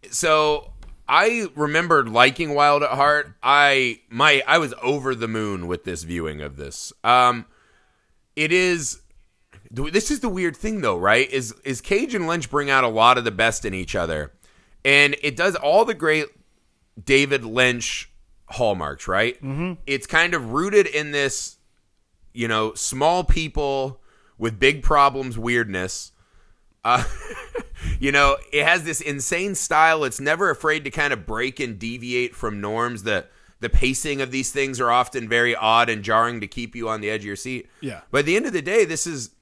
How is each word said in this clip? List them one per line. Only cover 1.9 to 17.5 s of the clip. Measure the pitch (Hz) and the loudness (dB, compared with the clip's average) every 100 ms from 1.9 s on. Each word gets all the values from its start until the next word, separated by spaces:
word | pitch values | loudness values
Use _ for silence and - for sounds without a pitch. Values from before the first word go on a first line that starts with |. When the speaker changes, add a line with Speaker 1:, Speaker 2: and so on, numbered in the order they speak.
| 160 117 | 4 4
Speaker 1:
liking | 113 127 135 165 | 4 4 4 -4
Wild | 143 147 147 | 2 4 4
at | 143 | 2
Heart. | 123 143 147 147 - | 2 2 2 -2 -6
I, | 123 143 143 139 127 110 _ | 2 6 6 4 0 -4 _
my, | 117 151 139 127 | 2 4 4 4
I | 160 | 2
was | 151 117 | 2 -4
over | 120 143 131 | -2 -2 -2
the | 127 113 | -4 -4
moon | 110 107 98 85 | -4 -4 -6 -6
with | 90 | -6
this | - 87 | -6 -10
viewing | 82 85 80 73 | -6 -6 -6 -8
of | 73 69 | -12 -12
this. | 71 - - - | -14 -12 -16 -6
Um, | 113 123 123 120 - _ _ _ _ _ _ _ _ - | 2 4 4 2 -6 _ _ _ _ _ _ _ _ -6
it | 151 | 0
is, | 175 185 175 139 - _ _ _ _ _ - - | 2 2 -2 -4 -10 _ _ _ _ _ -20 -16
th-, | 117 143 | -8 0
this | 185 - | 0 0
is | 294 | -2
the | 247 | -2
weird | 185 175 147 | -2 -4 -4
thing, | 214 214 | -6 -2
though, | 131 90 | 0 2
right? | 95 113 135 | 4 4 2
Is, | 135 117 113 | -2 -6 -10
is | 135 123 | -8 -8
Cage | - 202 285 | -2 -2 0
and | 240 165 | -4 -2
Lynch | 170 143 | -4 -2
bring | 147 139 | -4 2
out | 135 | 2
a | 127 | 2
lot | 110 113 123 | 4 4 4
of | |
the | 117 | 0
best | 98 113 110 | 0 0 0
in | 110 | -6
each | 95 90 104 | -8 -6 -4
other. | 85 78 71 _ _ _ _ _ | -4 -4 -8 _ _ _ _ _
And | 139 143 143 143 | 2 6 6 2
it | 147 127 | -4 0
does | 175 170 | -2 0
all | 143 175 | 2 4
the | 226 | 4
great | 160 156 156 151 _ _ _ _ _ _ - | 0 0 0 -2 _ _ _ _ _ _ -20
David | 98 135 139 139 | 2 4 4 0
Lynch | 113 | -2